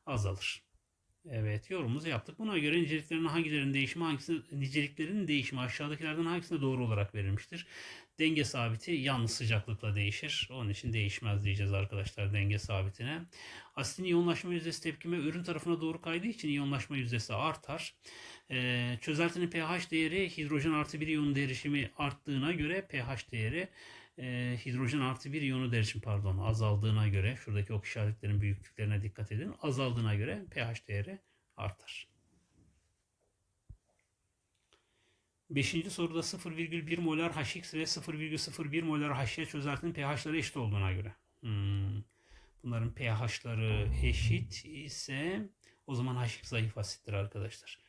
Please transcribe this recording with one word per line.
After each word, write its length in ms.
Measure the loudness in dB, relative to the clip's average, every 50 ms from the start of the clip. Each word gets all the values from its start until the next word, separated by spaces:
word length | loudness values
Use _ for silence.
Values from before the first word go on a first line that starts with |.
| -6
azalır. 560 | -2 0 0 2 0 0 0 -2 -4 -4 -4 _ _ _ _ _ _ _ _ _ _ _ _ -10 -6
Evet, 400 | -2 0 0 0 0 -2 -2 -4
yorumumuzu 380 | -2 -2 0 0 0 0 0 -2
yaptık. 300 | -2 -2 -4 -6 -8 -4
Buna 200 | -4 0 0 2
göre 240 | 2 4 4 4
niceliklerinin 440 | 4 2 0 -2 -2 -2 0 0 2
hangilerinin 480 | 2 2 2 2 2 2 2 2 4 4
değişimi, 300 | 4 2 2 2 0 0
hangisi, 380 | 0 0 -2 0 -2 -2 -2 -2 -6
niceliklerin 760 | -4 -4 -2 0 2 2 0 0 -2 -4 -4 -2 0 -2 2 4
değişimi 320 | 2 2 2 0 -2 -2
aşağıdakilerden 640 | -2 -2 -2 -4 -4 -4 -4 -4 -4 -2 0 0 0
hangisinde 360 | 0 0 -2 -2 -2 -2 2
doğru 240 | 2 2 2 2 2
olarak 300 | 2 2 2 2 0 0
verilmiştir? 520 | -2 0 0 0 0 -2 -6 -10 -12 -12 -12 -14 -14 -14 -14 -14 -16 -18 _ _ 2
Denge 260 | 4 4 6 4 2
sabiti 480 | 2 2 0 0 0 0 -2 -2 -2
yalnız 380 | -2 0 2 2 2 2 2 2
sıcaklıkla 640 | 0 0 2 2 2 2 2 0 -4 -2 0 0 2
değişir. 540 | 2 2 2 0 -2 -4 -4 -2 -2 -4 -4
Onun 180 | -4 -4 -2 -2
için 220 | -2 -2 -2 0
değişmez 520 | 0 2 0 0 -2 -2 0 0 0 2 2
diyeceğiz 280 | 2 2 2 2 2
arkadaşlar 600 | 2 2 0 0 -2 -4 -4 -4 -4 -2 0 0
denge 260 | 2 2 4 4 2 0
sabitine. 640 | 0 0 0 0 0 -2 -4 -4 -6 -4 -4 -6 -8 -10 -14 -18 -16 -16 -16 -16 -18 -12 -6
Asitin 280 | -4 -4 -4 -4 -2 2
iyonlaşma 500 | 4 4 6 6 4 2 2 0 -2 -2
yüzdesi 280 | -2 -2 -4 -6 -2
tepkime 340 | -4 -4 -4 -4 -4 -2 -2
ürün 260 | 0 0 0 0 -2
tarafına 380 | -2 -2 -4 -2 2 0 2 2
doğru 200 | 2 -2 -2 -2
kaydığı 260 | -4 -2 -2 0 0
için 220 | -2 -4 -2 0 0
iyonlaşma 480 | 2 2 2 2 0 0 -2 -2 -2
yüzdesi 380 | -2 0 0 0 0 0 0 -2
artar. 600 | 0 0 0 -2 -2 -6 -8 -8 -6 -6 -10 -12 _ -20 -20 -18 -16 -16 -16 -18 -18 _ -4
Ee, 480 | -2 0 2 2 2 2 2 0 -2 -2
çözeltinin 500 | -2 -2 2 2 2 2 2 0 -2 0
P 100 | 0 -2
H 300 | -2 0 -2 -2 -2 0
değeri 460 | 2 2 2 4 2 0 0 0 -2
hidrojen 360 | -4 -2 0 0 2 2 4
artı 280 | 2 2 0 0 -2 -4
bir 60 | -2
iyonun 280 | 0 2 2 4 4 4
derişimi 560 | 2 2 0 -2 -2 0 0 0 0 0 -2 -2
arttığına 560 | -2 -2 -2 -2 -4 -4 -2 0 2 2 2
göre 340 | 2 0 0 0 0 -2 -2 -4
P 120 | -4 -4
H 280 | -2 -2 -4 -6 -6 -6
değeri, 380 | -2 0 0 0 0 -2 -4 -4 -8 -18 -20 -20 -20 -20 -20 -18 -12 -8
e, 400 | -6 -4 -2 -2 0 0 -2 -2 -2
hidrojen 340 | -2 0 2 2 2 2 2
artı 320 | 2 2 0 -2 -4 -4
bir 100 | -2 0
iyonu 300 | 2 2 2 2 2 2
derişim, 280 | 4 4 2 2 0 -4
pardon, 380 | -2 0 0 2 2 2 2 2
azaldığına 720 | 4 2 4 4 4 4 4 4 4 4 6 6 6 6
göre, 280 | 4 4 4 2 0 -2 -4
şuradaki 280 | 0 0 0 0 0
ok 140 | -2 -2 -2
işaretlerin 540 | -4 -2 0 2 0 0 0 0 2 4 4
büyüklüklerine 600 | 4 2 0 0 -4 -14 -6 -2 0 2 2 2
dikkat 300 | 0 -2 -4 -4 -4 -2
edin, 220 | -2 -2 -2 -2 -4 -2
azaldığına 520 | 0 0 2 2 2 2 2 2 2 4 4
göre 300 | 2 2 0 -2 -4 -6 -6
P 140 | -4 -2 -2
H 220 | -2 -4 -6 -6 -4
değeri 300 | -2 -2 -2 -4 -6 -12 _ _ _ _ _ _ -10
artar. 520 | -6 -6 -6 -6 _ -14 -14 -14 -14 -14 _ _ _ _ _ _ _ _ _ _ -20 -20 _ _ _ _ _ _ _ _ _ _ _ _ _ _ _ _ _ _ _ _ -20 -20 _ _ _ _ _ _ _ _ _ _ _ _ _ _ _ _ _ _ _ -20 _ _ _ _ _ _ _ _ _ _ _ _ _ _ -2
Beşinci 400 | 0 2 2 2 2 0 -2 -2
soruda 320 | -2 -2 -2 0 0 0
sıfır 340 | -2 -2 -6 -6 -6 -6 -4
virgül 300 | -4 -4 -2 -2 -4 -2
bir 120 | 0 0 2
molar 380 | 2 2 2 2 2 0 0
H 220 | 0 -2 -2 -4 -6
X 160 | -8 -6 -4
ve 120 | -2 -2
sıfır 320 | -2 -2 -2 -2 -4 -4 -4
virgül 200 | -4 -2 -2 -2
sıfır 340 | -4 -4 -4 -6 -4 -2
bir 100 | -2 0
molar 340 | 2 2 2 2 2 2 2
H 100 | 0 0 0 0
C 100 | -4 -4
çözeltinin 460 | -4 -4 -4 -2 -2 -2 -2 -2 -4
P 100 | -4 -2
H'ları 360 | -2 -2 -2 -2 -2 -2 0 0
eşit 180 | -2 -2 -2
olduğuna 360 | -2 0 2 2 2 2 2
göre. 220 | 0 0 -4 -6 -10 _ _ _ _ -10
Hmm. 600 | -4 -2 -2 0 2 2 2 2 0 0 -2 -4 -6 _ _ _ _ -20 -20 -20 -20 -20 _ -10
Bunların 320 | -6 -4 -2 0 0 -2 -2
P 160 | -2 0 0
H'ları 800 | 0 0 0 -2 -4 -4 -6 -4 -2 0 2 2 2 2 4 2 2 4
eşit 640 | 4 4 4 4 4 4 4 4 2 -4 -6 -10 -10
ise 840 | -10 -10 -10 -10 -10 -8 -10 -8 -4 -4 -2 0 0 0 -2 -4 -6 _ _ _ -20 _ _ -8
o 80 | -4 -2
zaman 220 | 0 0 0 0
H 220 | 0 0 -2 -2 -6
X 100 | -8 -4
zayıf 300 | 0 0 0 0 0 -2
asittir 340 | -4 -4 -6 -10 -6 -4
arkadaşlar. 640 | -2 -2 -2 -2 -4 -6 -6 -6 -8 -12 -16 -18 -18 -18 _